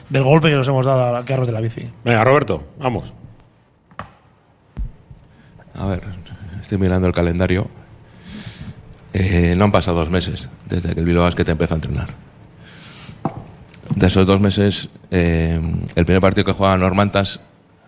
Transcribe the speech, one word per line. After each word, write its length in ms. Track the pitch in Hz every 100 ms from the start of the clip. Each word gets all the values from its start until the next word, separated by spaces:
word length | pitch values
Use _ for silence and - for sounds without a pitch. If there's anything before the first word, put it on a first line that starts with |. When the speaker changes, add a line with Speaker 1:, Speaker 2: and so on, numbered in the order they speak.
| -
Speaker 1:
del 140 | 135
golpe 260 | 131 160 156
que 60 |
nos 140 | 143 131
hemos 180 | 131 131
dado 300 | 131 123 120
al 80 |
carro 200 | 123 131
de 80 | 123
la 80 | 110
bici. 300 | 113 - 120 -
Speaker 2:
Venga, 180 | 117 113
Roberto, 400 | 120 143 113 80 71 -
vamos. 340 | 131 104 - - - - _ _ _ _ _ - - _ _ _ _ _ _ - - - _ - _ _ - - -
Speaker 3:
A 120 | - 98
ver, 160 | 90 101 90 - - - -
estoy 180 | - 98
mirando 300 | 92 92 90
el 40 |
calendario. 560 | 85 87 87 92 92 107 - - - - - - - - - - - - - -
Eh, 420 | 98 95 87 87 87
no 60 |
han 80 | 104
pasado 260 | 95 87 85
dos 100 | 80
meses 400 | 90 - - - - -
desde 260 | 92 87
que 60 | 82
el 40 |
Bilbao 200 | 85 87
Basket 240 | 87 85 87
empezó 260 | 80 85
a 20 | 82
entrenar. 320 | - 73 - - - - - - - - - - - - - - - - - - -
De 120 | 98 92
esos 180 | 95
dos 160 | 95 98
meses, 480 | 101 101 101 90 - - -
eh, 500 | 92 85 82 82 82 80 82 82 -
el 100 | 85
primer 160 | 92
partido 240 | 92 101 92
que 60 |
juega 260 | 95 95 92
Normantas 600 | 92 95 101 98 95 - - _ _ _